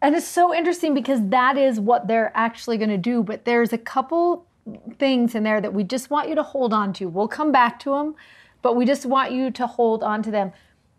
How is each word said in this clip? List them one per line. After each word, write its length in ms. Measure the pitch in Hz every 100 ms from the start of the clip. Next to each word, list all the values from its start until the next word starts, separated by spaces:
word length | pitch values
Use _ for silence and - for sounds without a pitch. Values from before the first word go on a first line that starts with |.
And 120 | 285 330
it's 120 | -
so 260 | - 349
interesting 400 | 330 339 349 320
because 260 | 277 247 269 202
that 280 | 254 247 277
is 220 | 269 220
what 280 | 202 240 208
they're 240 | 226 220 -
actually 420 | 226 233 - 226
gonna 200 | 214 202
do, 240 | 180 240
but 220 | 202 220 -
there's 280 | 240 233
a 40 | 226
couple 680 | - - 254 330 349 349 - _ - 208 - -
things 340 | 277 254 240
in 80 | 233
there 160 | 214 214
that 140 | 208
we 100 | 196
just 280 | 190 262 -
want 180 | 285 277
you 60 | 311
to 80 |
hold 280 | 294 277 247
on 220 | 214 196
to. 140 | 175 190
We'll 180 | 170 214
come 240 | - 302
back 280 | 262 240 240
to 160 | 285 277
'em, 180 | 302 302 - - - _
but 140 | 247 240
we 100 | 247
just 220 | 277 262
want 240 | 269 254
you 180 | 254 262
to 140 | - 247
hold 380 | - 233 220
on 180 | 214 214
to 80 | 220
them 200 | 208 196 - _ _ _